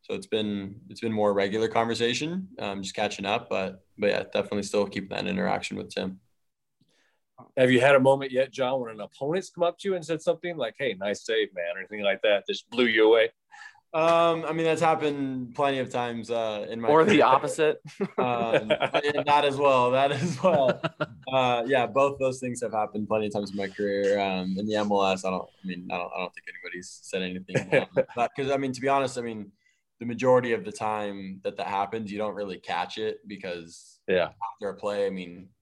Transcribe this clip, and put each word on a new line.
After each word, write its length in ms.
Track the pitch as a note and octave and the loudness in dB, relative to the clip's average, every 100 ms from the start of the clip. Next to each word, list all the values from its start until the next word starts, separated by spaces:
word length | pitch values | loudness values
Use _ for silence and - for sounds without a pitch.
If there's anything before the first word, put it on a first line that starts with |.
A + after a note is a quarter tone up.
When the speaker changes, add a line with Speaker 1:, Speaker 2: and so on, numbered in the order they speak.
Speaker 1:
so 120 | - G2+ | -8 -10
it's 120 | - | -4
been, 480 | A2 G#2 G2+ G2 G#2 - | -4 -2 -6 -8 -14 -18
it's 120 | - | -8
been 100 | A#2 | -4
more 200 | G#2+ G#2 | 2 2
regular 340 | G2 G2 G#2+ A2+ | 4 2 2 2
conversation, 800 | A2+ A#2 A2+ A#2 B2+ D3+ F#3 F#3 - | 2 0 0 0 0 -4 -6 -8 -10
um, 220 | G#2 G2 | -8 -6
just 140 | F#2+ - | -8 -4
catching 300 | G#2 - G2 | -4 -2 -2
up. 240 | A#2 - | -2 -2
But, 340 | G2 F#2+ F#2+ _ - | -4 -4 -8 _ -2
but 120 | G#2 | 0
yeah, 140 | G2+ | 0
definitely 400 | G2 G2+ G2+ G#2 | -2 -4 -2 -4
still 240 | G2+ G#2 G2 | 0 0 0
keep 220 | G2+ F#2+ | -4 -6
that 160 | G2 G2 | -6 -4
interaction 500 | F#2+ F#2+ G2 - G2+ | -2 0 -2 -4 -8
with 120 | F#2+ | -8
Tim. 300 | G2 F#2+ F#2+ _ _ _ _ _ _ _ _ _ _ _ - - - | -6 -6 -8 _ _ _ _ _ _ _ _ _ _ _ -20 -10 2
Speaker 2:
Have 140 | B2+ | 6
you 80 | B2 | 8
had 160 | C3+ C#3 | 8 8
a 40 | |
moment 320 | C3 C#3 C#3 | 6 4 2
yet, 200 | B2+ C3+ | 0 0
John, 300 | - B2+ C3 | 0 -2 -2
when 100 | A#2 | -4
an 100 | A2 | -10
opponent's 480 | G2 - C#3 F3+ F#3 | -14 -8 -4 -4 -6
come 120 | - | -2
up 140 | F3 E3+ | -2 -2
to 100 | G3 | -4
you 60 | F#3 | -4
and 80 | |
said 180 | D#3 D#3+ | -4 -2
something 340 | F3 E3 F3+ E3 | -2 -2 -4 -6
like, 160 | A2+ - | -6 -2
"Hey, 160 | C3 F#2+ | -4 -2
nice 280 | G2+ G2 | -4 -4
save, 260 | - A2+ G#2 | -2 0 0
man," 220 | F#2 E2+ F#2 | -4 -6 -8
or 40 | |
anything 220 | F#2 G#2 | -10 -2
like 200 | G2+ F#2+ | -2 2
that, 240 | A2 G2+ G2 | 2 2 0
just 200 | G2+ - | -8 -4
blew 140 | A#2+ B2 | 2 4
you 220 | A2 A2 | 6 6
away? 180 | A2+ A2+ _ _ - - _ _ | 6 4 _ _ -20 -20 _ _
Speaker 1:
Um, 500 | D#3+ E3 E3+ E3+ E3 D#3 | 0 4 4 4 2 -2
I 80 | |
mean, 120 | D#3+ D#3+ | 0 0
that's 160 | D#3+ | 2
happened 720 | D#3+ D#3 D3 C#3+ C3+ C3 B2 A#2+ | 2 2 0 -2 -4 -4 -8 0
plenty 220 | C#3 C3+ | 0 0
of 100 | B2 | -2
times, 380 | B2+ A#2+ A#2 A2+ | -4 -4 -6 -4
uh, 340 | A#2 A2 G#2 G2+ | -4 -2 -4 -6
in 120 | A2+ | -4
my 80 | A#2 | 4
Speaker 3:
Or 140 | D3+ | 6
the 80 | D#3 | 8
Speaker 1:
career. 140 | D3+ A#2+ | 6 6
Speaker 3:
opposite. 560 | C3+ D3 - D#3 D#3 D3 - | 6 2 2 2 0 -10 -8
<laughs> 180 | G3 - | -6 -2
Speaker 1:
Um, 540 | B2 A#2+ A#2 A#2+ A2 | 0 0 2 0 2
and 540 | D3+ C3+ C3+ D3 D3+ D3 | -2 0 0 0 -2 2
that 180 | C#3+ C#3+ | 4 4
as 100 | C3+ | 2
well, 340 | C#3+ C3 B2 | 4 6 4
that 200 | C3 C#3 | 4 2
as 300 | C#3 E3+ C3+ | 2 -2 0
well. 400 | F#3 D#3 B2+ - D#3 | 2 4 2 0 -6
Speaker 4:
<laughs> 60 | - D3+ A2+ - | -6 -8 -8 -2
Speaker 1:
Uh, 320 | C3 B2+ A#2+ A#2 | 2 2 2 2
yeah, 180 | C3+ A#2 | 2 2
both 320 | C3 C#3 C#3 | 2 2 2
those 200 | C3+ B2+ | -2 -2
things 220 | B2+ A#2 | -6 -6
have 80 | A2+ | -4
happened 340 | G#2+ G#2+ G#2+ G#2+ | -2 -2 -4 0
plenty 220 | A2 G#2 | 0 0
of 60 | |
times 180 | G#2 G2+ | -2 -4
in 60 | G2 | -6
my 100 | F#2+ | -6
career. 500 | F#2+ G2+ G2+ G2 G2+ | -4 -2 0 2 2
Um, 380 | G2 F#2+ F#2 F#2+ | 0 -2 -2 -4
in 80 | G#2+ | -2
the 100 | G#2+ | 0
M 140 | G#2 | 2
L 160 | G2+ G2 | 2 2
S, 200 | F#2+ F#2+ | 2 -2
I 40 | |
don't, 140 | F#2 - _ | -4 -6 _
I 60 | F#2+ | -10
mean, 180 | F2+ F#2 | -10 -8
I 60 | F2+ | -6
don't, 120 | F2 - | -6 -8
I 40 | |
don't 140 | F2+ | -8
think 120 | - - | -10 -18
anybody's 520 | - F2+ F2+ F2+ - | -16 -14 -14 -14 -18
said 180 | - F#2+ | -8 -6
anything. 600 | F#2 F#2 F#2+ F#3 F#2 C#3 | -4 -8 -6 -6 0 0
Um, 240 | F#2+ B2+ - | 0 -4 -4
Speaker 2:
<laughs> 60 | - | -4
Speaker 1:
but 160 | A#2 | -4
'cause, 160 | - C3+ | -4 -4
I 60 | C#3 | -2
mean, 160 | C3+ | -4
to 80 | B2+ | -4
be 80 | C3+ | 0
honest, 300 | C#3 C3 B2+ | 0 0 -4
I 40 | |
mean, 300 | A#2 A2 G#2 _ _ _ _ _ | -8 -10 -12 _ _ _ _ _
the 60 | A#2+ | -8
majority 480 | A#2+ B2+ B2+ A#2+ | 0 4 4 4
of 100 | A2+ | -2
the 80 | G2 | -4
time 720 | G2+ G#2+ G#2+ G#2 G2 F#2+ F#2+ | -6 -4 -4 -6 -8 -12 -8
that 140 | G#2 G2+ | -8 -6
that 100 | F2+ | -4
happens, 420 | G2 G2 A2+ G#2+ | -2 -2 -4 -6
you 40 | G2+ | -4
don't 160 | G#2+ | -4
really 260 | F#2+ G2+ F2+ | -4 -8 -8
catch 380 | - F2 F2+ - | -6 -4 -4 -4
it 220 | G#2+ G#2+ G2 | -6 -6 -12
because 720 | G2 F#2+ F2 E2 - - _ - | -12 -10 -10 -12 -20 -20 _ 0
Speaker 2:
Yeah. 220 | F#2 D#2+ - G2+ | 0 0 -4 -14
Speaker 1:
after 160 | - G2+ | -8 -8
a 40 | |
play, 320 | F#2+ G#2 G2+ G2 | -6 -4 -2 -2
I 40 | |
mean 400 | F#2+ F2 F2 F#2 _ | -4 -10 -14 -20 _